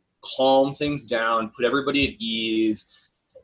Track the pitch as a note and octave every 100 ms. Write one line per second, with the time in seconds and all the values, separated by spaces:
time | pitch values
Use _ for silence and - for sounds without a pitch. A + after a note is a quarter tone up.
0 | _ _ - - C3 C3+ C#3 C#3 D3 D3
1 | A2+ A#2 A2+ A2+ G#2+ - A#2+ C#3 C3+ C#3
2 | C3+ - A2+ A2+ A2+ A2 A2 G#2+ - _
3 | _ _ _ -